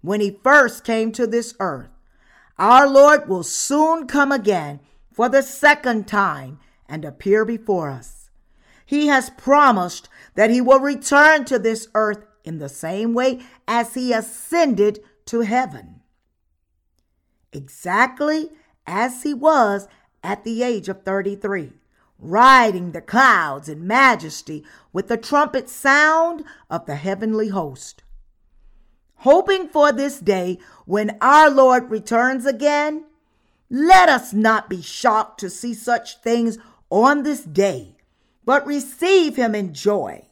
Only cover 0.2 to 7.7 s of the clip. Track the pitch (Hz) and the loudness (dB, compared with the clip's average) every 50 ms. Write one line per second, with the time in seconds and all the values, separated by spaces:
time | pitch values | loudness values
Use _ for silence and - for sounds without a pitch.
0.2 | 208 202 202 - _ 254 285 294 269 233 - - _ - 226 220 220 226 220 - | -2 -4 -6 -4 _ 4 6 6 4 4 0 -8 _ -4 -4 -2 -2 -4 -4 -4
1.2 | 247 220 208 233 226 233 - _ 196 180 147 127 123 - _ _ _ _ _ _ | -4 -2 -2 -4 -6 -6 -10 _ -8 -8 -8 -10 -14 -20 _ _ _ _ _ _
2.2 | _ _ _ _ _ _ _ - - 208 240 254 285 277 269 269 277 294 302 294 | _ _ _ _ _ _ _ -2 4 6 6 8 6 6 8 8 8 8 6 4
3.2 | 294 - 190 185 165 - - - - - 269 294 311 320 320 330 311 - - 285 | 2 -2 -6 -6 -6 -8 -8 -8 -6 -2 0 0 2 2 0 -2 -4 -4 0 0
4.2 | 285 269 277 269 202 202 202 175 156 147 143 143 _ _ _ _ _ _ _ - | 0 0 0 -2 -2 -2 -2 -2 -4 -8 -12 -16 _ _ _ _ _ _ _ -2
5.2 | 226 247 240 277 269 269 - - - 294 294 294 - 254 233 226 196 - - 202 | -2 2 2 2 0 0 -8 0 2 2 2 2 0 -4 -4 -4 -6 -4 -2 -2
6.2 | 196 185 156 139 135 127 143 151 _ _ _ _ _ _ 143 160 151 151 139 _ | 0 0 -2 -6 -10 -16 -18 -20 _ _ _ _ _ _ -14 -12 -12 -14 -16 _
7.2 | - 196 196 214 220 214 233 220 226 - | -2 0 2 2 2 -2 -6 -10 -4 -4